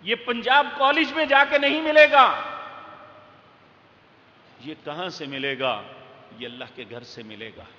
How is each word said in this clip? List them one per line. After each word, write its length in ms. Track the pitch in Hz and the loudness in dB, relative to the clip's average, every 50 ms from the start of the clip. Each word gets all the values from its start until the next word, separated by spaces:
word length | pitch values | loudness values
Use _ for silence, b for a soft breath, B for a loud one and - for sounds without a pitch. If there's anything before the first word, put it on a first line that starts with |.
| 165 | -4
یہ 120 | 185 226 | -4 -6
پنجاب 520 | 226 - - 240 233 233 240 254 285 285 277 - - | -6 -4 -6 -6 -4 0 2 2 2 2 0 -2 0
کالج 340 | 269 269 285 320 311 - - | 2 2 4 2 0 -2 0
میں 120 | 320 311 | -4 0
جا 200 | 269 277 269 285 285 | 4 4 4 4 4
کے 80 | 294 285 | 2 0
نہیں 240 | 285 277 285 311 320 | 2 2 0 0 -2
ملے 280 | 311 302 302 302 294 | 2 6 8 8 8
گا۔ 300 | 294 277 262 214 156 - - - - - - - - - - - - - - - - - - - - - _ _ _ _ _ _ _ _ _ _ _ _ _ _ _ _ _ _ _ _ _ - _ _ 120 | 8 6 6 6 4 -2 -6 -10 -12 -14 -14 -16 -18 -18 -20 -20 -20 -20 -20 -20 -20 -20 -20 -20 -20 -20 _ _ _ _ _ _ _ _ _ _ _ _ _ _ _ _ _ _ _ _ _ -20 _ _ -16
یہ 100 | 143 156 147 - | -16 -16 -14 -12
کہاں 240 | 151 147 160 180 185 | -12 -10 -8 -8 -10
سے 180 | 165 - 156 | -10 -10 -12
ملے 320 | 135 139 135 131 143 135 131 | -10 -8 -6 -4 -4 -4 -2
گا؟ 240 | 135 127 117 104 101 - - - - - - - - - 117 113 | -2 -2 -2 -4 -8 -16 -20 -20 -20 -20 -20 -20 -20 -20 -18 -16
یہ 80 | 120 | -16
اللہ 180 | 120 120 123 127 117 - | -16 -14 -16 -18 -18 -16
کے 100 | - 123 101 | -18 -18 -16
گھر 120 | 113 120 120 | -16 -18 -18
سے 200 | - - - 117 | -18 -20 -20 -18
ملے 280 | 107 110 104 113 110 98 | -18 -16 -16 -16 -18 -18
گا 60 | - - - - | -20 -20 -20 -20